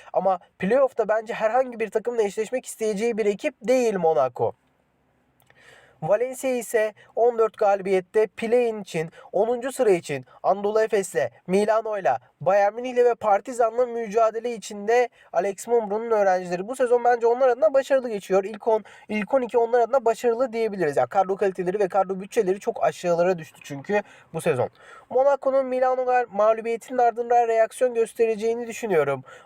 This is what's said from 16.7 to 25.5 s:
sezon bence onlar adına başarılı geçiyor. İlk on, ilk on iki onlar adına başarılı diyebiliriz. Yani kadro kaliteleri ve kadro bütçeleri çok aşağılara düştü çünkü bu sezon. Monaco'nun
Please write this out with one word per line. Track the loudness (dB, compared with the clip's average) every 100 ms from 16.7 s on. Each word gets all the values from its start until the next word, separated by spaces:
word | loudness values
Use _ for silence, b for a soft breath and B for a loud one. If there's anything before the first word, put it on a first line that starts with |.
| -2
sezon | 0 2
bence | 2 2 2
onlar | 4 2
adına | 4 2
başarılı | 2 2 0 0
geçiyor. | -8 0 0
İlk | 0 -6 0
on, | 0 -2 B B
ilk | -6 0
on | -2
iki | 0 0
onlar | 2 2
adına | 2 2
başarılı | 2 0 0 0 -2
diyebiliriz. | -2 -4 -2 -2 0
Yani | 0
kadro | 0 0 0
kaliteleri | -2 -2 -4 -2
ve | 0
kadro | 0 -2 -4
bütçeleri | -4 -2 0 -2
çok | -4 -2
aşağılara | -2 -2 -2 0 0 0
düştü | -6 -20
çünkü | -14 -12 -4 -4 -4 B B
bu | -6
sezon. | -2 0 -2 _ B B B
Monaco'nun | 2 2 2 0